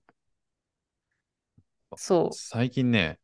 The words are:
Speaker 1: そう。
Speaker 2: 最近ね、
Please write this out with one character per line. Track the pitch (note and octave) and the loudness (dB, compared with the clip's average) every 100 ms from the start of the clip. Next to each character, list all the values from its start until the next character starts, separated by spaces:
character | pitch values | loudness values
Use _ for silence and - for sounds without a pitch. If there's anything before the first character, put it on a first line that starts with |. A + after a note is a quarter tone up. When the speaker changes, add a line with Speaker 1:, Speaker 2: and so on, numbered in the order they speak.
| _ _ _ _ _ _ _ _ _ _ _ _ _ _ _ _ _ _ _ - | _ _ _ _ _ _ _ _ _ _ _ _ _ _ _ _ _ _ _ -14
Speaker 1:
そ | - F3+ - | 0 2 2
う。 | |
Speaker 2:
最 | - - A2+ B2 | -4 -8 -2 -2
近 | C3+ B2 | 0 2
ね、 | A2+ D#2+ E2 | 2 2 -4